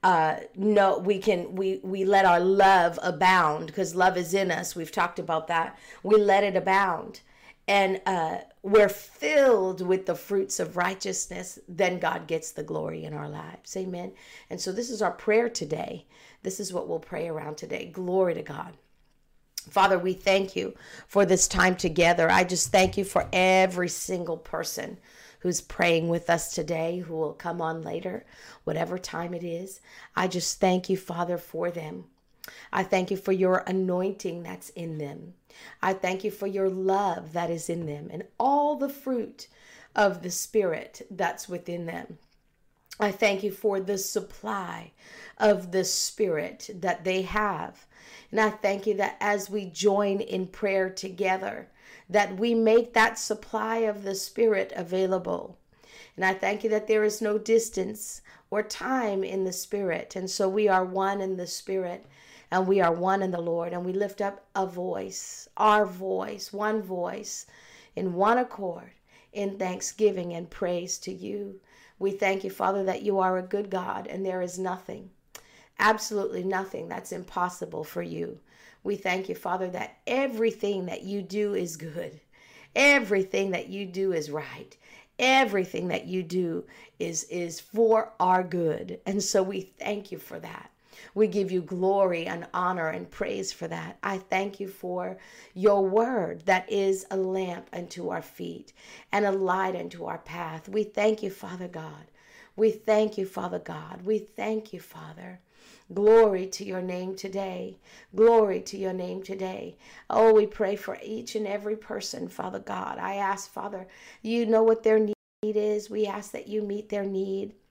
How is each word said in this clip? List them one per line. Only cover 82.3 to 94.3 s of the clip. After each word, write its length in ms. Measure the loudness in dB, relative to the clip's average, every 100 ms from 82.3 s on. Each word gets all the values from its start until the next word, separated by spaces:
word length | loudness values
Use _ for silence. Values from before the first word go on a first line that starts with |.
| _ -20 -20 -6 4
Everything 760 | 6 6 4 0 2 0 0
that 180 | -2 -6
you 180 | -8 -8
do 260 | -2 -2
is 180 | 0 -4
right. 460 | -8 -8 -14 -18 -20 _ -20 _ 0
Everything 720 | 4 4 4 0 -2 -4 -4
that 180 | -4 -4
you 160 | -6
do 420 | -2 -2 -2 -4 -8 -20 -20 _
is, 260 | -6 -6
is 340 | -6 -6 -6 -10
for 540 | -8 2 4 4 2 0
our 240 | 4 4
good. 560 | 2 0 0 -2 -6 -8 -4
And 140 | -2
so 220 | 2 2
we 300 | 0 -4 -10 _
thank 340 | -6 -6 -8
you 60 | -16
for 200 | -12 -14
that. 320 | -12 -16 -18 _ _ -20 -10
We 120 | 2 2
give 240 | 2 0
you 120 | -2
glory 640 | -2 0 2 4 4 2 -4
and 200 | -6 -6
honor 340 | -2 -2 0 -4
and 220 | -4 -10
praise 420 | -8 -6 -4 -6
for 160 | -8 -10
that. 300 | -8 -10 -8
I 160 | -6 -6
thank 420 | -2